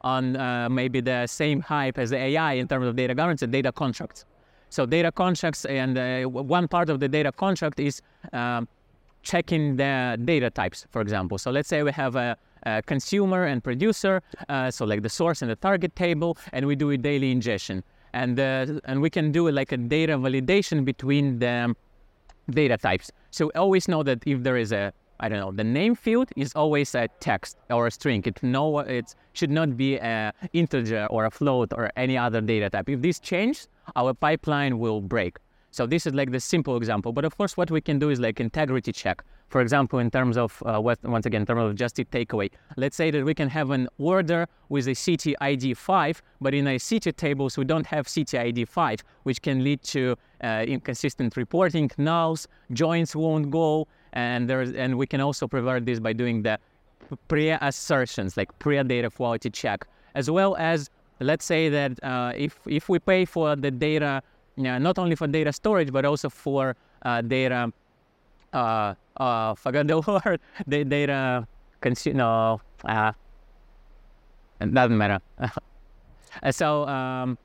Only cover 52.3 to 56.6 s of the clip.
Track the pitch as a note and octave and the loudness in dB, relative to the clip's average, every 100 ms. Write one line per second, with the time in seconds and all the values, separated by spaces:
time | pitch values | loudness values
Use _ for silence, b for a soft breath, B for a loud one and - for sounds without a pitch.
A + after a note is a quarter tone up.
52.3 | D#3+ - b b A#2+ D#3+ E3+ E3 D#3 D#3+ | -2 -8 b b 0 2 2 0 0 0
53.3 | D#3 C#3+ D#3+ D#3+ D#3 D3+ b b B2+ A#2+ | 2 0 2 2 2 -2 b b -6 -2
54.3 | B2 A#2+ C3 B2+ - B2+ B2+ C3+ C#3 C#3 | -2 0 0 -2 -2 -2 0 0 0 0
55.3 | C#3 B2+ C3+ A#2+ B2+ A#2+ A#2 A2+ A2+ B2 | -2 -4 -2 0 0 -2 -2 -2 0 0
56.3 | A#2 A2 G#2+ | 0 0 -2